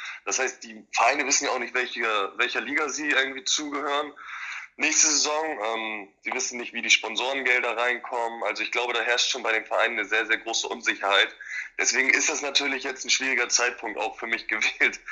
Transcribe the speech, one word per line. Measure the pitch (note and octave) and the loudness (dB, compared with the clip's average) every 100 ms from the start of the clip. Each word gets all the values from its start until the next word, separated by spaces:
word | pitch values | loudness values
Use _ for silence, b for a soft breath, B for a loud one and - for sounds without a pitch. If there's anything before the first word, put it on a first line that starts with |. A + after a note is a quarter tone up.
| B B - | B B -4
Das | G2 | -2
heißt, | B2+ - | -2 -4
die | A#2 A2 - | -12 -16 -6
Vereine | - A#2 C#3+ C3+ | 2 4 4 2
wissen | C#3+ C#3 | 2 2
ja | |
auch | B2 | -2
nicht, | - | -2
welche, | B2+ B2 A#2+ A2+ G#2+ G2 - | -2 -2 -2 0 2 0 0
welcher | B2 B2 | 0 0
Liga | A#2 D3 D3+ | -2 0 0
sie | C3 D3+ | -2 0
irgendwie | C3 C3+ C3 - | 2 0 -2 -2
zugehören. | - D3+ C#3+ D3 C#3+ D3 - B B B B B - | -2 -2 -4 -2 -2 -2 -8 B B B B B -2
Nächste | C#3+ D3+ D#3 | 2 6 6
Saison, | D3+ D3 D3+ D#3+ C#3 G#2 A2+ | 4 2 2 0 -2 -2 -2
ähm, | A2 G#2+ G2 _ | -4 -6 -10 _
sie | A2+ | -6
wissen | B2+ B2+ B2 | -4 -4 -6
nicht, | A#2 | -8
wie | A#2 | -6
die | A2+ | 2
Sponsorengelder | - A2 A2 B2 C#3 B2+ B2 B2 A2 | 2 2 -2 -2 0 2 2 2 0
reinkommen. | A#2+ A#2+ - B2 A#2 A#2 | 0 0 -2 -2 -2 -2
Also | G2+ G#2+ | -4 -2
ich | G#2+ | -2
glaube, | A#2+ A#2+ | -2 0
da | A#2 | 0
herrscht | A2+ A#2+ - | 2 2 2
schon | C3 | 0
bei | A2+ | 0
den | A2 G#2 | 0 0
Vereinen | G2+ A2+ A#2 | 2 2 0
eine | G2+ | 0
sehr, | G#2+ A2 | 0 2
sehr | A2 | 0
große | A2+ A2+ - | 0 -4 -2
Unsicherheit. | A#2 G#2+ G2+ G2 G2 A2+ - B B B - | -2 -2 0 4 4 4 0 B B B -2
Deswegen | - A#2+ C3 | 0 2 4
ist | C#3+ C#3+ | 4 2
das | D3 | 0
natürlich | C#3+ C#3 C#3+ C3+ | 0 0 0 -2
jetzt | C3+ C3 B2+ | -4 -6 0
ein | |
schwieriger | - C3 B2+ A#2+ | 0 2 0 2
Zeitpunkt | - A#2+ A#2+ A2+ G#2 | 2 2 -2 -8 -6
auch | A2 - | -6 -6
für | A#2 | -4
mich | A2 - | -4 -2
<laughs> | |
gewählt, | G#2+ A2+ - A#2+ - B | -2 0 2 0 0 B